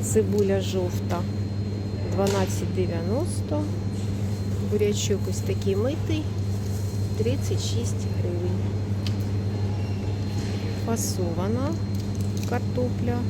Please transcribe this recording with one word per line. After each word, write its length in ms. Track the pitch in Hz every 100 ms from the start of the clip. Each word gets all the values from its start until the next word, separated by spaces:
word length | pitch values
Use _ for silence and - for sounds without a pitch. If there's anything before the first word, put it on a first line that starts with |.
Цибуля 580 | - 220 196 202 196 196
жовта 580 | 185 190 180 190 196 180 170 - - - - - - - -
дванадцять 640 | 175 196 196 185 - 170 185
дев'яносто. 880 | 175 170 170 240 370 - - 151 302 - - - - - - - - - -
Бурячок 480 | 208 208 214 - 196 190
ось 80 | 185
такий 380 | - 190 196 190
митий 460 | 240 302 - 311 302 - - - - - - - - -
тридцять 440 | 226 277 - -
шість 440 | - - 233 - - -
гривень. 400 | - - - 95 - - - - 101 98 98 98 98 101 101 101 - 98 98 98 - - - - - - -
Фасована 880 | 226 - - 170 170 190 233 277 330 - - - - - - -
картопля. 680 | 240 - 247 247 - 240 240